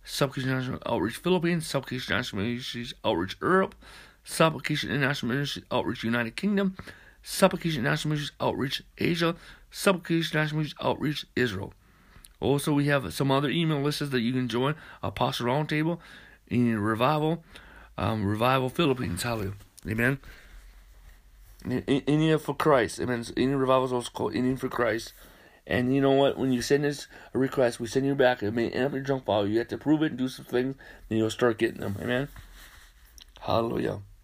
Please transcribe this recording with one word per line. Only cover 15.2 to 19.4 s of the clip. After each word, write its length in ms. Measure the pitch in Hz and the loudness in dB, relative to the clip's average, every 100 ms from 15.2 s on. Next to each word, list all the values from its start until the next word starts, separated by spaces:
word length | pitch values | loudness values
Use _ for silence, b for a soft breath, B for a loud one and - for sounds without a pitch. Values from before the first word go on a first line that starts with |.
| 127 - 120 | 0 0 -2
Roundtable, 520 | 139 151 151 160 170 B B B B _ | 0 0 0 0 -2 B B B B _
Indian 320 | 123 120 113 | 2 2 2
Revival, 640 | 104 110 127 151 156 170 B B B B B - | 0 2 2 2 0 -2 B B B B B -4
um, 300 | 101 110 98 | -2 0 0
Revival 420 | 107 120 131 127 | 2 2 2 0
Philippines. 540 | 127 165 127 120 90 | 2 2 2 -2 -4
Hallelujah. 320 | 120 113 | -4 -4